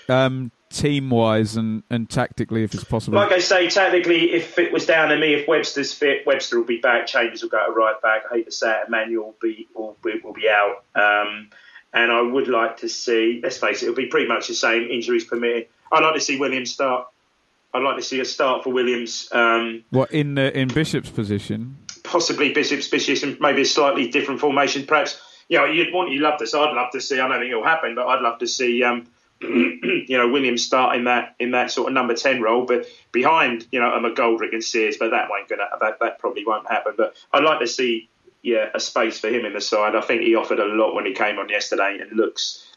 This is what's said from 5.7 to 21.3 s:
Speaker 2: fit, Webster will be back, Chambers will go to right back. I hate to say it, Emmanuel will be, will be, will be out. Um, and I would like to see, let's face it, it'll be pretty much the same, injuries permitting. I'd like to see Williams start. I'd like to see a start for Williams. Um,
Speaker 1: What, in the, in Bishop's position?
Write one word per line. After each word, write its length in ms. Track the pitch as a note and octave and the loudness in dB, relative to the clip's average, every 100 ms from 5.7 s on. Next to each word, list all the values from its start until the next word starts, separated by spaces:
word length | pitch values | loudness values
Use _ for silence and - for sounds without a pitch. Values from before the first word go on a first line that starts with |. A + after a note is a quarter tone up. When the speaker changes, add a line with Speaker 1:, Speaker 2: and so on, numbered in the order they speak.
| C#3+ C3+ | -4 -6
Speaker 2:
fit, 340 | - C#3+ C3+ D3 | 0 0 2 2
Webster 320 | C3 - A#2+ | 0 2 -2
will 80 | A#2 | 0
be 100 | A#2 | 0
back, 280 | B2+ A#2+ - | 2 2 0
Chambers 360 | C3 A#2 A2 | -2 -2 -4
will 60 | A#2 | -4
go 160 | A2 G#2+ | -2 0
to 60 | |
right 280 | A2+ A2 G#2+ | 2 2 2
back. 200 | A2+ A2 - | 0 0 0
I 60 | A#2+ | -4
hate 80 | A2+ | -4
to 60 | |
say 180 | - A#2 | -4 -2
it, 180 | G#2+ A2+ | 0 -2
Emmanuel 360 | A2+ A2+ A2+ | -4 -2 -4
will 120 | G#2+ - | -6 -6
be, 240 | A2+ A2 A2 | -6 -6 -12
will 220 | A2+ A2 - | -12 -12 -8
be, 160 | A#2 A2+ | -6 -6
will 120 | G#2+ | -10
be 140 | G2+ A2 | -2 2
out. 360 | G#2 G2+ G2 _ | 2 2 -2 _
Um, 540 | A2 G#2 G#2 G#2 G#2 G#2+ - - - _ | 0 2 2 0 -6 -16 -20 -20 -20 _
and 180 | A#2+ A#2 | 0 2
I 80 | A#2+ | 2
would 260 | A#2+ C3 A#2 | 2 0 0
like 280 | A#2 A2+ - | 0 0 -2
to 100 | A2+ | -8
see, 520 | - - A2+ A2+ A#2+ | -6 0 2 2 0
let's 140 | G#2+ - | -6 -2
face 260 | G#2+ G#2 | -2 -2
it, 40 | A#2 | -2
it'll 100 | A#2 | -2
be 100 | B2 | -2
pretty 220 | D#3 A#2 | 0 0
much 180 | A2+ - | -2 -2
the 60 | |
same, 340 | A#2 A#2+ A2+ A#2 | -2 0 0 0
injuries 340 | B2 A2+ A#2 | -4 0 -2
permitting. 400 | A2+ A#2 A#2+ A#2 A2+ _ - | -2 -2 -2 -2 -6 _ 0
I'd 120 | D#3 | 2
like 100 | D#3 D3+ | 4 0
to 40 | |
see 180 | C#3 C3+ | -2 -2
Williams 320 | C#3 C3 B2 | -2 -2 -6
start. 360 | - C3+ B2+ - _ _ _ _ _ _ | -4 -2 -2 -6 _ _ _ _ _ _
I'd 100 | B2+ | -2
like 140 | C3+ B2+ | -2 -2
to 60 | |
see 180 | - C3 | -4 -4
a 40 | B2 | -4
start 360 | - C#3 A#2+ | 0 0 0
for 40 | C3 | -2
Williams. 600 | B2+ A#2+ A#2+ A#2 - - | 0 0 0 -4 -10 -4
Um, 520 | B2 A#2 A2+ A#2 A2+ - | 2 4 2 0 -8 -2
Speaker 1:
What, 220 | B2+ B2+ | 0 2
in 220 | D3+ C#3+ | 0 0
the, 200 | C#3 C3+ | 0 0
in 140 | C3+ C3 | 0 0
Bishop's 400 | C3 D#3 C#3+ - | 0 0 -2 -4
position? 680 | - G#2 | -6 -2